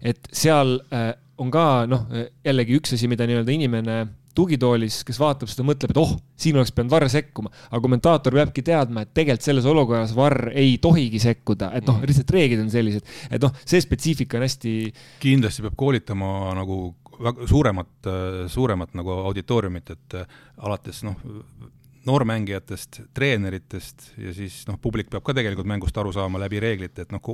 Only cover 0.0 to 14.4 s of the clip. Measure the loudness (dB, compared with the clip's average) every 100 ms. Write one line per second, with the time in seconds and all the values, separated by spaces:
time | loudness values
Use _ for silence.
0 | -4 -4 -6 0 4 4 4 0 -2 -4
1 | -4 -6 _ -8 -2 2 4 4 2 0
2 | -2 -8 -8 -6 0 0 2 0 0 -2
3 | 0 0 0 0 0 0 0 0 -2 -4
4 | -6 -10 _ 0 2 2 2 2 0 -4
5 | -8 0 0 0 -6 -2 -2 0 0 2
6 | 2 0 -8 -4 2 4 2 0 2 4
7 | 4 2 -2 -8 -10 -12 -6 -2 2 4
8 | 4 4 4 2 2 0 0 2 0 -2
9 | -4 0 2 2 2 2 4 4 4 2
10 | 0 2 2 2 0 4 4 6 6 6
11 | 4 2 2 2 0 -2 -2 -2 0 2
12 | 4 2 4 4 4 2 2 0 0 -2
13 | -6 -14 -6 0 0 0 0 2 2 -2
14 | -2 -2 -2 -2